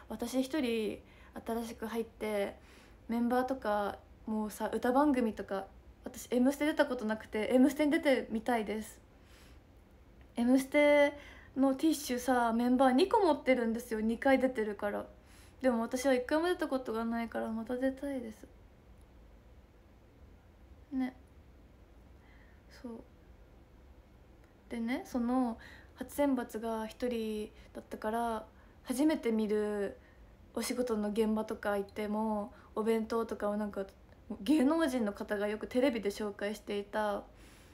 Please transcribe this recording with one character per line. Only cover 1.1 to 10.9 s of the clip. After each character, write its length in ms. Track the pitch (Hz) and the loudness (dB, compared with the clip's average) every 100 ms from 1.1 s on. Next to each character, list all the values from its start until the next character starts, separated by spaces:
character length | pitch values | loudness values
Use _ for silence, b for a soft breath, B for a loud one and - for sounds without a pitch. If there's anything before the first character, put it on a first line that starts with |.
| B B - - | B B -14 -6
新 180 | 226 | -6
し 100 | 226 | -6
く 120 | 233 220 | -8 -8
入 160 | 226 | -6
っ 20 | |
て、 520 | 226 - 214 208 196 - B B B B - | -8 -6 -4 -2 -2 -6 B B B B -4
メ 100 | 233 | 0
ン 120 | 240 | 2
バ 120 | 247 | 2
ー 40 | 254 | 0
と 100 | 269 | -2
か、 420 | 214 208 202 - - - - | -2 0 -2 -6 -14 -14 -6
も 200 | 214 214 | -4 -4
う 40 | |
さ、 200 | - 214 | -4 -4
歌 180 | 220 247 | -2 2
番 220 | 254 302 | 4 4
組 180 | 254 226 | 4 0
と 120 | 208 | -2
か、 220 | 196 190 - - - - | -6 -6 -8 -14 -20 -16
私、 240 | - - - | -14 -12 -2
エ 100 | 247 | 2
ム 120 | 254 | 2
ス 60 | 277 | 2
テ 80 | 294 | 0
出 80 | |
た 100 | 311 | 2
こ 120 | 285 247 | 0 0
と 100 | 214 | -4
な 100 | 220 | -4
く 100 | - | -4
て、 220 | 214 208 | -4 2
エ 80 | 254 | 6
ム 120 | 269 | 6
ス 40 | |
テ 120 | 277 302 | 4 2
に 60 | |
出 80 | 320 | 2
て 260 | 302 240 - | 2 2 0
み 120 | 220 | -6
た 160 | 233 233 | -2 -2
い 80 | 202 | -2
で 160 | 214 | -6
す。 180 | 214 - - - B B B B - - - - - - - - | -8 -16 -20 -20 B B B B -20 -20 -20 -20 -20 -20 -12 0
エ 80 | |
ム 140 | 240 262 | 4 4
ス 80 | 262 | 4
テ 480 | 294 294 | 4 8